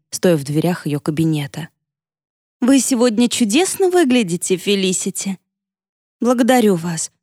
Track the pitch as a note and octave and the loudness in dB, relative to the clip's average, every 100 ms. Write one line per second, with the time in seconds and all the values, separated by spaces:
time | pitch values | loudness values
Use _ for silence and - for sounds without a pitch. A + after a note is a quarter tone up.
0 | _ - F#3+ D#3+ C3+ D3 E3 F3+ D#3 C#3+ | _ -2 0 0 0 -2 -2 -4 -6 -4
1 | - D3+ D#3+ D3+ C#3+ - E3 _ _ _ | -4 -2 -2 -2 -6 -10 -16 _ _ _
2 | _ _ _ _ _ _ B3 C#4 - A#3+ | _ _ _ _ _ _ 2 2 2 0
3 | B3 G#3+ A#3+ - A3 B3+ F#4+ - F#4 F4+ | 2 2 0 0 0 2 0 0 2 2
4 | C#4 B3+ F#3 E3+ - F3+ G3 G3+ F#3+ F3+ | 2 2 0 -4 -2 -4 0 0 0 -2
5 | G3 - G3 F#3 _ _ _ _ _ _ | -6 -6 -8 -8 _ _ _ _ _ _
6 | _ _ A3+ B3 A#3+ B3+ G#3+ F3 F3 E3 | _ _ 0 2 4 4 4 2 -2 -6
7 | - _ | -10 _